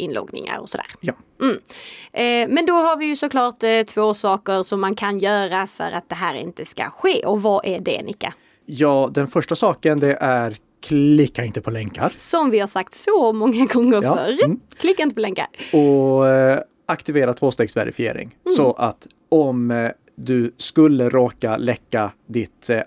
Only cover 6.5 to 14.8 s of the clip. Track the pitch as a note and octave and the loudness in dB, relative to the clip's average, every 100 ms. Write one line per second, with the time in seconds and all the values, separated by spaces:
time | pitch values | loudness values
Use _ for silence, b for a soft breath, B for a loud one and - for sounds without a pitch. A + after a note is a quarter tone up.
6.5 | - - - - - F#4+ F4+ - G#3+ G#3 | -10 -10 -8 -8 -2 -2 0 0 -2 0
7.5 | G3 - F3+ F3+ A2 - G#3 - - b | 0 -2 -6 -4 -6 -8 -10 -10 -12 b
8.5 | b - C3+ D3 C#3 C3 C3+ C#3 F3 - | b -12 0 2 4 2 0 -2 -2 -2
9.5 | D#3+ G3 D#3 D#3+ D3 C#3 C#3 C3+ B2 A#2 | 0 0 0 0 2 2 0 0 0 -2
10.5 | G#2 _ _ - D3 C#3+ D3+ C#3+ - A#2+ | -8 _ _ -2 2 6 6 4 0 -6
11.5 | G#2 G#2+ A2+ G#2+ - C#3+ - - E4+ C#4+ | -6 -6 -6 -8 -4 -4 -4 -2 0 2
12.5 | G#3+ G3 F#3+ F#3 - - G#4 A3+ A3 G#3+ | 0 0 -4 -4 -2 2 2 2 2 0
13.5 | A3+ B3+ A#3+ B3 A3 B2+ E3 E3 C#4 C#5 | 2 2 4 4 4 2 0 0 0 0
14.5 | - - - | 0 -6 -4